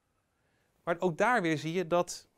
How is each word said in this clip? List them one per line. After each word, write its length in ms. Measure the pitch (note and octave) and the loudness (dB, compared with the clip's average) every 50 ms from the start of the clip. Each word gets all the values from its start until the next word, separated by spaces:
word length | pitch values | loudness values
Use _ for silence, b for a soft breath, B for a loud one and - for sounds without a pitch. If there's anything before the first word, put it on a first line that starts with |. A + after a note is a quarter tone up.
| _ _ _ _ _ _ _ _ _ _ _ _ _ _ _ _ _ | _ _ _ _ _ _ _ _ _ _ _ _ _ _ _ _ _
Maar 160 | E3 F3 E3+ | -4 -4 0
ook 180 | - D#3+ D#3 D3+ | 0 -2 2 2
daar 240 | G3+ A3+ B3 A#3 | 2 2 2 2
weer 160 | F3+ E3 D#3+ C#3+ | 2 2 0 0
zie 160 | C3 D#3+ E3 | -2 -4 -4
je 140 | F#3+ F3+ D#3+ | -4 -2 0
dat 420 | F3 F3 F3 - - - - _ _ | 2 2 2 0 -4 -14 -14 _ _